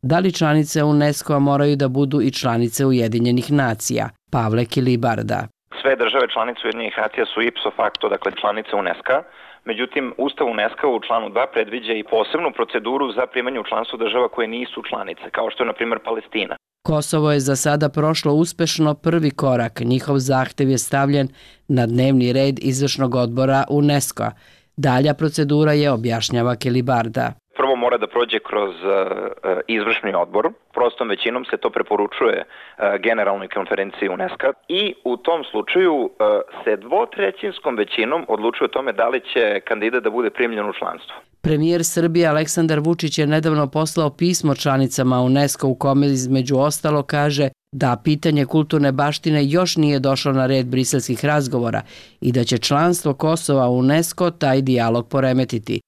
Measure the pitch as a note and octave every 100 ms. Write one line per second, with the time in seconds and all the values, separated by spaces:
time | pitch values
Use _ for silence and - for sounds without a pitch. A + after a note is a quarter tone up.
0 | B2+ E3 F#3+ E3+ D#3+ D3+ D3+ D#3+ D3 D3+
1 | D3 C#3+ - D3 C#3+ C#3 C#3+ C#3+ C#3 C3
2 | C#3 C#3+ B2 C3+ C3 A#2 A#2 - C3+ B2+
3 | A2+ A2+ A#2+ B2 A#2+ D3 C3 A2 - A#2
4 | G#2+ - _ C3+ A2+ A2+ A#2+ - B2+ A#2+
5 | A#2 A2 G#2+ G2+ G#2+ _ _ - C3+ C3
6 | A#2+ C3+ A#2+ A#2+ A2+ A#2 A#2 A2+ A2 -
7 | G#2+ - A2+ - A#2 - A2 - G#2+ -
8 | G#2+ G2 G2 F#2+ G#2 G#2 A2 G2+ F#2 E2+
9 | - C3 D#3 - - - - A2 B2+ D3
10 | B2+ - C#3 - C3 A2+ G#2+ - D3 A#2
11 | - A#2 G#2+ G2+ C3 A#2 A2 A#2+ A2 A2
12 | G#2 A2 G#2 D#3+ E3 A#2+ A2+ B2 A2 C3+
13 | C#3 G#2+ B2 B2+ B2 C3 G#2 G#2+ A#2 A#2
14 | A2 B2 B2 - A2 A#2 B2 - A2 A2
15 | G2 E2+ F2+ - A2 - A#2 G#2+ A#2 A2+
16 | - A2+ - A2+ F#2+ - _ _ - D3+
17 | D3 D#3+ D3+ D3 C3+ C3+ D#3 D3 D3 D3+
18 | D3+ D#3 D3+ D3 E3+ - E3 - D#3 D3
19 | D#3+ E3 D3+ - C#3 B2 A#2 - A#2 B2+
20 | C3+ C#3 C3 C3 B2+ - C3+ C3 - C#3
21 | C#3 C#3+ C3+ - - - _ C3 A#2 A#2+
22 | C3 C3+ B2 B2 C#3 C3+ - C3 C#3 -
23 | C3 B2+ A#2+ A#2+ C3 C3+ C3+ D3 D3 C#3+
24 | - - A2+ - - _ _ - C#3+ B2+
25 | C#3+ C#3 D#3 D3+ D3 D3 D3+ D3 D3 B2
26 | A#2+ A2+ A#2 B2 A#2+ A#2+ C3 B2 B2 B2
27 | A2+ A#2+ A#2+ B2 _ - C3 B2+ B2 A#2+
28 | G#2+ A#2+ A#2 A2+ - G#2+ G2+ E2+ F#2 G2
29 | F#2+ F#2+ G2 F#2+ G2 F#2 - A2+ G#2 -
30 | G#2+ F#2 E2+ G2 D#3+ A3+ _ - A#2+ -
31 | A#2 G2 A2+ B2 B2+ A2 A#2 - - G#2
32 | G2+ - A#2+ F#2+ - - - - G2+ G2+
33 | G2+ A2+ G2+ G2 F#2+ - F#2 G2 G2 -
34 | G2+ F2+ F#3 - C3+ C3+ _ F3 G3+ -
35 | B2 A#2+ - E3 C#3 A2 G#2+ F3 F#3 D3
36 | A#2+ - G#2+ G#2 - - - G#2 A2 E3+
37 | A#3 - G3 F#3+ G#3 F#3 D3+ A#2 G#2 -
38 | A2 D#3+ C#3+ A2 A2 A#2 B2+ C3+ C3+ G2+
39 | A2+ B2+ - C3 A2 G2+ - A2 G#2+ B2
40 | A2 A2 A2+ - A#2+ A2 G#2 F#2 F2 E2+
41 | - - _ _ D#3 D#3 D#3 E3+ E3 -
42 | E3+ E3 E3 D3+ D#3 - D#3+ D#3 D3+ E3+
43 | D#3+ D3+ D3 D3+ D#3+ D#3 C#3+ D3+ D#3+ E3+
44 | D3+ - E3+ F3+ D#3 C3+ D3 C3+ C3 -
45 | C3 B2+ B2+ C3+ C#3+ - C#3 B2+ C#3 C#3
46 | C#3+ C3+ B2+ C3 B2+ C3+ C#3+ - D#3+ D3+
47 | C#3 D3+ D3 C#3+ C#3 - _ C#3 C3+ B2
48 | - D3+ E3+ D3+ B2+ D#3+ D3+ D#3+ C#3+ C3+
49 | D3 D3 E3 D3+ C#3 E3 F3+ - D3+ C#3
50 | C3+ C3+ D3 C3+ B2+ C3+ B2+ B2+ B2+ C#3
51 | - A#2 D3 D3+ C3+ B2+ A#2 G#2+ - -
52 | - _ A#2+ B2 A#2+ B2 - C#3+ E3+ F3
53 | D3+ C3+ D#3 E3 - C#3 B2 B2 C3 D3+
54 | E3 - F3 E3+ C#3+ C3+ C3+ B2+ A2+ A#2
55 | A#2 C3+ C3 B2+ B2+ A#2+ G#2+ G2